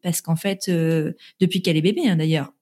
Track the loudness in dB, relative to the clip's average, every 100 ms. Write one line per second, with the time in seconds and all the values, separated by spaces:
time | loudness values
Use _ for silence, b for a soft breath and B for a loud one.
0 | -6 -4 -2 -2 -2 -4 -2 0 0 0
1 | -2 -6 B -2 0 0 0 2 2 2
2 | 2 2 2 0 -2 -8